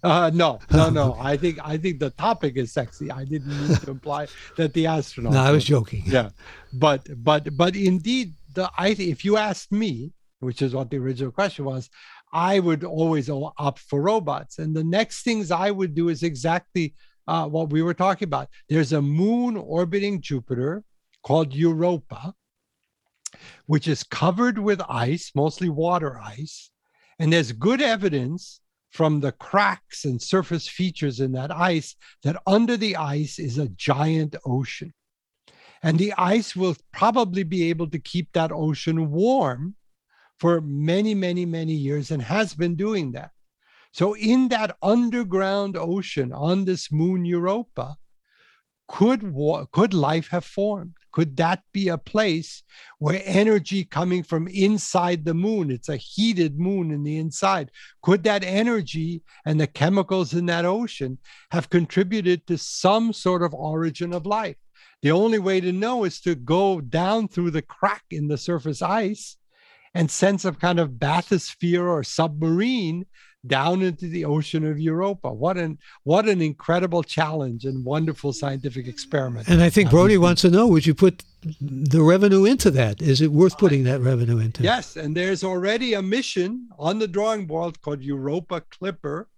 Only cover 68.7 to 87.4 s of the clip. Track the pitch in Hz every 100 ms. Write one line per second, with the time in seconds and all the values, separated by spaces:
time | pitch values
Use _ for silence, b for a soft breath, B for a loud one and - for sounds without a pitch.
68.7 | 135 170 208 202 208 - - _ b b
69.7 | b b 175 156 - 190 196 190 156 175
70.7 | 170 160 120 143 165 - 190 - - 170
71.7 | 175 175 165 127 - 160 151 160 165 226
72.7 | 254 175 170 190 b b b 123 135 147
73.7 | 185 185 156 175 170 151 151 151 160 156
74.7 | 151 160 160 190 196 139 113 151 185 165
75.7 | 156 b b - 175 220 190 156 143 -
76.7 | 170 180 170 151 - 156 156 135 117 135
77.7 | 131 127 147 160 156 143 131 139 135 135
78.7 | 127 123 110 - 147 131 117 110 170 170
79.7 | 202 175 156 190 202 175 175 185 175 240
80.7 | 165 151 151 190 - - _ 160 151 143
81.7 | 131 147 156 156 185 208 190 196 262 208
82.7 | 135 113 101 156 135 156 147 185 - 196
83.7 | 139 127 135 123 127 117 117 110 - 156
84.7 | 240 - - 151 160 180 190 190 185 190
85.7 | 226 247 208 190 226 262 - 180 247 240
86.7 | 196 151 208 214 180 214 220